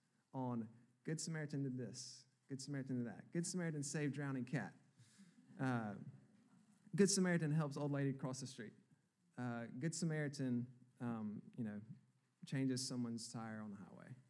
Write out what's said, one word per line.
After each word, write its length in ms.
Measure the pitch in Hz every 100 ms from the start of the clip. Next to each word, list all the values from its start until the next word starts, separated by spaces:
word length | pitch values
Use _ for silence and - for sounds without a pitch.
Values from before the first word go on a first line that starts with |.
| _ _ _
on 320 | 135 127 117 110 - - _
Good 160 | - 160
Samaritan 440 | - 160 147 143
did 120 | 139 127
this, 460 | 113 - - - - _ -
Good 120 | 135
Samaritan 360 | - 139 135 127
did 80 | 117
that, 160 | - -
Good 120 | 170
Samaritan 380 | 170 180 165 151
saved 320 | 139 160 147
drowning 300 | 147 139 135
cat, 260 | 123 143 92 - - - - - - - - -
uh, 340 | 131 120 107 101 - - - - - - - - -
Good 160 | 165 196
Samaritan 400 | 196 185 170 156
helps 260 | 156 147 139
old 140 | 147
lady 220 | 143 139
cross 260 | 131 131 127
the 80 | 127
street, 240 | - 107 - - - _ _ _ -
uh, 240 | 123 117 117 120
Good 120 | 160
Samaritan, 720 | 160 165 156 147 143 131 120 120 - - -
um, 420 | 120 117 107 107 - -
you 60 |
know, 160 | 110 104 110 - - _ _ _ -
changes 400 | 139 131 127 -
someone's 400 | 127 117 117 -
tire 340 | 117 113 110
on 60 | 107
the 60 | 98
highway. 380 | 92 - - 127